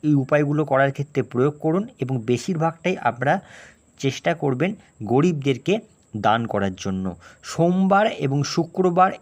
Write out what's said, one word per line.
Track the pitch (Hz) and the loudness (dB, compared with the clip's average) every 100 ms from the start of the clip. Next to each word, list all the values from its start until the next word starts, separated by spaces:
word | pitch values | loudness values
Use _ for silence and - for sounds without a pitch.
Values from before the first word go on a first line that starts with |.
এই | 151 | 4
উপায়গুলো | 147 131 151 147 147 | 2 4 2 2 0
করার | 147 135 139 | 0 2 2
ক্ষেত্রে | 135 143 - | 0 -4 -4
প্রয়োগ | 127 117 139 147 | -2 0 0 0
করুন | 156 170 220 - | -2 -2 -4 -8
এবং | 127 131 110 | -6 -4 -2
বেশিরভাগটাই | 120 - 170 165 160 175 185 120 | -2 -2 -2 -2 -2 -4 -2 -2
আপনারা | 120 135 185 - - - _ _ _ | -2 0 -2 -4 -20 -20 _ _ _
চেষ্টা | 135 131 - | -4 -2 -4
করবেন | 165 143 127 170 214 - _ | -2 -2 0 -2 -4 -16 _
গরিবদেরকে | 107 120 175 156 135 123 - 214 - _ _ | 0 2 2 0 -2 -2 -2 -4 -4 _ _
দান | 107 104 110 113 | -2 2 2 0
করার | 104 98 92 | -2 -2 -4
জন্য। | 101 95 95 85 - - | -6 -6 -6 -8 -16 -20
সোমবার | - - 170 180 190 196 220 - | -14 0 2 2 4 4 2 0
এবং | 143 139 | -2 -2
শুক্রবার | 139 - 165 - 185 175 185 - | -2 -2 -4 0 0 4 2 2